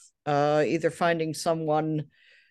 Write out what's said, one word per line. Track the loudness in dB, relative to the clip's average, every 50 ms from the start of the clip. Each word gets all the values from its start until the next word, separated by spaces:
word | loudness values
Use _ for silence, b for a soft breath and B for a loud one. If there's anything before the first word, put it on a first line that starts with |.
| -20 -20 _ _ -4
uh, | 0 0 2 2 2 2 2 2
either | 2 0 0 -2 -2
finding | -2 0 0 0 2 0 -2 -4
someone, | -4 -4 -2 -2 -2 0 0 0 0 0 0 0 -2 -4 -6 b b b b b b b b b